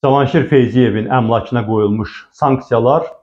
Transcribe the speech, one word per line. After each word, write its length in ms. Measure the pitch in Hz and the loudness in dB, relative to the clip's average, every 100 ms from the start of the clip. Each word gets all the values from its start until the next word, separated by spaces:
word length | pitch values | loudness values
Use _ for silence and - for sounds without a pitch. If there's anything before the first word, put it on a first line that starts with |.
Cavanşir 440 | 139 139 135 165 135 | 2 2 2 0 2
Feyziyevin 640 | 143 117 117 120 104 110 | 2 2 2 2 0 -2
əmlakına 480 | 131 110 113 - 123 107 | -2 0 -2 -2 -6 -2
qoyulmuş 480 | 110 104 104 104 - - | 0 0 -2 -6 -10 -20
sanksiyalar 720 | _ 139 131 - 120 117 151 - - | _ -2 -2 -2 0 2 0 -4 -14